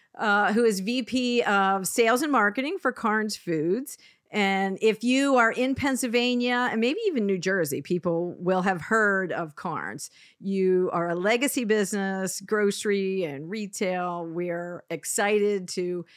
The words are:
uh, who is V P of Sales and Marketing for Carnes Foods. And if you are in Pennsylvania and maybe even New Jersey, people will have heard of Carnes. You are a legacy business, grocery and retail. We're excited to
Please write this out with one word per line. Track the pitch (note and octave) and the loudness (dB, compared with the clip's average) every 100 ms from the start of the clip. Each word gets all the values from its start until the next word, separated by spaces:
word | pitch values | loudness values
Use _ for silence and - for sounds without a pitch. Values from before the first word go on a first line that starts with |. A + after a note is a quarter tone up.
| _ - | _ -4
uh, | A3 G3+ G3+ | 0 2 4
who | G#3+ A#3 | 4 4
is | F#3+ | 2
V | F#3+ B3+ | 0 -2
P | A#3 B3+ B3 A#3+ | -2 0 2 2
of | G#3 G3+ F#3+ G3 F#3 | 2 4 4 2 0
Sales | - A3+ B3 | 2 4 4
and | D4+ | 4
Marketing | C4 G#3 G3+ C4+ F#4 | 4 4 2 -4 -2
for | B3+ | -4
Carnes | B3 A3 G#3+ G#3+ - | -2 0 0 0 -4
Foods. | - E3 E3 A3 C#4 - - _ _ | -4 -2 0 -2 -4 -14 -20 _ _
And | G#3 G3 F#3+ G3 F#3+ | 0 2 2 0 0
if | A3 G#3 | 0 2
you | A#3+ C4 C#4 B3+ | 2 2 4 4
are | A3+ | 4
in | - B3+ C4 | 2 -2 0
Pennsylvania | C#4 B3+ B3 A#3+ B3 B3 A#3+ B3 B3 | -2 -2 0 0 0 0 0 0 0
and | A3+ | 0
maybe | A#3 F4 A4 | 0 0 -2
even | C#4+ G3+ | 0 0
New | F#3+ | 0
Jersey, | F#3 F#3+ D3+ C3+ | 0 0 0 -4
people | C#3+ F3+ F3 E3 F3 - | -4 -2 0 -2 -2 -4
will | F3 F#3 | -2 0
have | F#3+ F3+ | 0 -2
heard | D3 A3 G#3 G3 F3+ | 0 2 4 2 0
of | - E3 - | -4 -6 -8
Carnes. | F3+ C#3+ D#2 - - - - _ | -6 -6 -6 -10 -14 -18 -20 _
You | G3 G3 F#3 F#3 F#3 | -4 0 2 4 2
are | F3 E3+ | 0 -2
a | E3+ | 0
legacy | G3 A#3 C4+ C4+ A3 | 0 2 0 0 0
business, | G#3+ G3 G#3 F#3+ F#3+ F#3+ - | 0 0 -2 -2 -2 -4 -6
grocery | - G#3 G3+ G3+ G#3+ G3+ F#3+ F#3+ E3 | -4 0 0 0 -2 0 0 -2 -4
and | C#3 D#3+ | -6 -8
retail. | G#3+ G3+ - F#3+ F3+ F3+ F3 E3 | -8 -8 -4 -2 -2 -4 -6 -6
We're | E3 F3 E3+ F3 F3 - | -6 -4 -4 -6 -12 -10
excited | E3 - - G3+ G#3+ G#3 G3+ F3+ | -10 -6 -2 2 2 2 0 -4
to | - F3+ F3+ E3+ | -4 -4 -4 -8